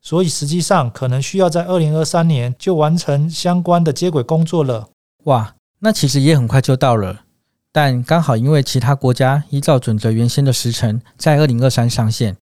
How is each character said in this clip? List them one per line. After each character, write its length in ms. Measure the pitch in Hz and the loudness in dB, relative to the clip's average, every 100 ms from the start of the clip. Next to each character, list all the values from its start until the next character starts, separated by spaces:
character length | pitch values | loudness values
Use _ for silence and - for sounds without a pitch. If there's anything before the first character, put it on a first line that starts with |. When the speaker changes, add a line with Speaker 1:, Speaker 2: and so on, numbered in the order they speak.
Speaker 1:
所 220 | - 165 | -4 -2
以 40 | 180 | -2
实 200 | - 143 | -2 -4
际 120 | 175 | -2
上 300 | - 190 123 | 0 0 0
可 180 | - 127 | -4 -4
能 140 | 131 | -4
需 160 | 139 190 | -4 0
要 100 | 180 | 0
在 160 | 170 | 0
二 120 | 175 185 | -2 0
零 180 | 156 | 0
二 80 | 156 | 0
三 240 | 156 175 165 | 0 0 2
年 280 | 139 120 127 | 0 -2 -4
就 160 | - | -2
完 240 | 165 151 170 | 0 2 0
成 320 | - 143 160 | 0 -2 -2
相 320 | 160 175 180 | -4 -2 -2
关 220 | 175 175 | 2 2
的 100 | 165 | 2
接 160 | 127 180 | 0 -2
轨 140 | 156 | -2
工 200 | 117 160 | 0 0
作 200 | 160 170 | 0 0
了。 260 | 135 113 104 _ _ _ | -2 -4 -8 _ _ _
Speaker 2:
哇， 280 | 156 127 107 _ _ _ | 0 0 -2 _ _ _
那 140 | 220 | -2
其 160 | 214 139 | 0 0
实 140 | 135 | 2
也 140 | 143 | 4
很 120 | 151 117 | 2 2
快 120 | 131 | 0
就 160 | 127 | 2
到 200 | 131 139 | 0 2
了， 260 | 113 95 98 _ _ _ _ _ | 2 -2 -8 _ _ _ _ _
但 300 | 156 143 123 | 0 0 0
刚 180 | 123 165 | 0 0
好 160 | 147 | 2
因 140 | 113 131 | 0 2
为 140 | 156 | 0
其 160 | 131 131 | 0 -2
他 160 | 120 | 0
国 180 | 143 127 | 0 0
家 300 | 120 131 143 - | 2 2 0 -2
依 100 | 139 | -2
照 160 | 139 135 | 2 0
准 180 | 123 | 0
则 160 | 107 113 | -2 0
原 160 | 110 120 | 0 0
先 160 | 143 | 2
的 80 | 139 | 0
时 200 | 123 120 | 0 -4
程 280 | 113 117 113 - | -2 -2 -2 -8
在 220 | _ 160 147 | _ 0 2
二 80 | |
零 180 | 151 117 | 2 2
二 60 | 131 | 0
三 200 | 117 117 | 2 0
上 220 | - 110 | 0 -2
线 240 | - 110 95 | -2 -4 -4